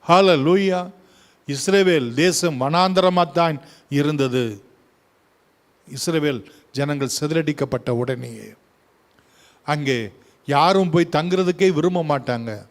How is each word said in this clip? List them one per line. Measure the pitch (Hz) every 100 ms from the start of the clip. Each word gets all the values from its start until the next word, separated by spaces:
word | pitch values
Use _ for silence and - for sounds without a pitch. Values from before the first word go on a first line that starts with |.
| -
ஹல்லேலூயா. | 175 190 160 139 185 196 180 180 - _ _ _ _ -
இஸ்ரவேல் | 139 - 196 185 165 120
தேசம் | 120 175 170 175 135
வனாந்தரமாத்தான் | 131 170 190 190 180 180 165 170 170 147 - - _
இருந்தது. | 143 147 151 135 127 117 104 _ _ _ _ _ _ _ _ _ _ _ _ - 117
இஸ்ரவேல் | - 165 147 127 - - _
ஜனங்கள் | 127 143 143 135 -
சிதறடிக்கப்பட்ட | 151 160 151 143 135 127 120
உடனேயே | 120 123 127 123 113 107 - _ _ _ _ _ _ _ _ _ _ -
அங்கே | 147 139 127 104 - _ _ -
யாரும் | 143 165 190 185
போய் | 165 165
தங்குறதுக்கே | 151 170 185 180 175 190
விரும்ப | 156 170 180
மாட்டாங்க. | 156 143 131 120 117 104 -